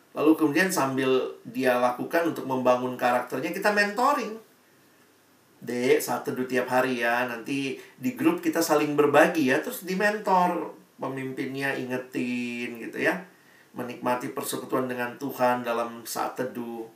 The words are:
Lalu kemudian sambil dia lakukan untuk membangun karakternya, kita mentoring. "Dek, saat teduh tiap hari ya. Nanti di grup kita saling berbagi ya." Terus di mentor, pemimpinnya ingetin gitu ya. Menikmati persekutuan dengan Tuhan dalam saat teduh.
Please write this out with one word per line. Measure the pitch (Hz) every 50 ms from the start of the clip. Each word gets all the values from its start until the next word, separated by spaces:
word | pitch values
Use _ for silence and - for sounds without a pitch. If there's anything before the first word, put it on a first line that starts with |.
| _ _ -
Lalu | 127 143 156 160
kemudian | - 160 143 143 175 190 190
sambil | - 147 135 131 131 131 131 131 131 127 117 - - -
dia | - 123 113 127 131 127 123 123
lakukan | 123 123 - - 131 - - 170 170 156
untuk | 127 - 127
membangun | 131 131 127 123 123 123 123 127 127 127
karakternya, | - 127 120 - - - - 135 131 143 180
kita | 190 196 - 208 202
mentoring. | 208 208 202 202 247 254 277 294 277 214 208 220 226 - _ _ _ _ _ _ _ _ _ _ _ _ _ _ _ _ _ _ _ _ _ _
"Dek, | - - 117 120 123 123 135 151
saat | - - 131 123 120
teduh | - 139 123 123 123
tiap | 123 127 123 123 -
hari | 127 127 131 131 127 117
ya. | 117 120 120 123 127
Nanti | 123 117 113 110 147 139 139 139 135 - - - - -
di | - 127 127 -
grup | - 147 165 170 175 -
kita | 165 156 165
saling | 165 - 156 147 151 147 147
berbagi | 147 147 139 135 147 165 170 - 160 135 127
ya." | 139 156 -
Terus | 247 - -
di | 196 175 185
mentor, | 190 214 208 214 214 - 202 190 180 180 170 170 165 - - - - - _ _ -
pemimpinnya | - 135 131 135 131 131 131 143 135 127 131 135 139 139 135
ingetin | 135 127 123 127 127 127 - - 135 123 123 123 123 120 120 120 120 120 120 120
gitu | 117 113 - - -
ya. | 135 156 180 185 180 - - _ _ _ _ - _ _ -
Menikmati | - 120 120 120 - 123 123 123 123 139 131
persekutuan | - - - - - 127 - - 135 131 127
dengan | 123 123 123 120 123 113
Tuhan | - 143 131 127 131 127 127 127 123 120
dalam | 120 117 117 117 117 117 117 113
saat | - - 113 110 113 -
teduh. | - 123 - - 123 117 117 117 113 113 - -